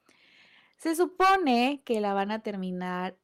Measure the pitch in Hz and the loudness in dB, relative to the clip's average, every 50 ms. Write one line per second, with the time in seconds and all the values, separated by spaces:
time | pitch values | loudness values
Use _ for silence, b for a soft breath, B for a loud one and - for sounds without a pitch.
0 | B B B B B B B B B B B B B B B _ - 311 330 311 | B B B B B B B B B B B B B B B _ -6 -4 0 0
1 | 359 349 359 - 370 381 392 392 359 285 247 233 240 254 294 277 - - 240 220 | 0 -2 0 2 4 4 4 4 4 2 2 2 2 0 -2 -4 -4 -4 -2 0
2 | 208 202 196 196 196 202 214 220 220 220 208 196 185 185 185 180 180 180 180 180 | 0 0 0 0 -2 -2 -4 -6 -6 -8 -8 -6 -6 -6 -6 -6 -6 -6 -6 -4
3 | 185 185 185 - | -6 -6 -8 -10